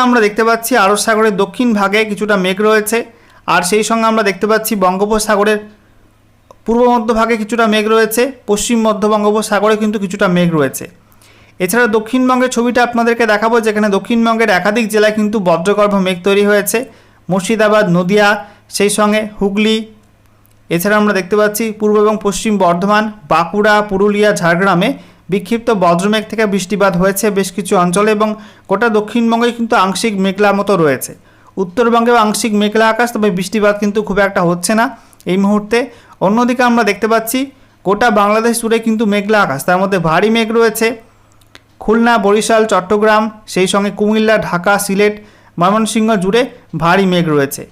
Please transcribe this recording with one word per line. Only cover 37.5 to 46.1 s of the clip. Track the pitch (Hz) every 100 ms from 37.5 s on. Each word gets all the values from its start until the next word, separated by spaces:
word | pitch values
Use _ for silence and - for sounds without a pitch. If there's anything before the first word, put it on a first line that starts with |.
| - _ _
গোটা | 175 208 240 208
বাংলাদেশ | 202 214 233 233
জুড়ে | 226 233 226
কিন্তু | 220 220
মেঘলা | 202 202 214
আকাশ, | 185 135 -
তার | 180
মধ্যে | 196 190 165
ভারী | 160 214
মেঘ | 226 220 233
রয়েছে | 233 220 226 - - _ _ _ _ - _ -
খুলনা, | - 233 233 233
বরিশাল, | 196 214 208 226 220
চট্টগ্রাম, | 185 180 214 214 214 220 - -
সেই | - 190
সঙ্গে | 202 202 196
কুমিল্লা, | 208 220 220 214 165
ঢাকা, | 175 190 202
সিলেট, | 202 196 208 208 - - _ -
ময়মনসিংহ | 180 214 214 233 220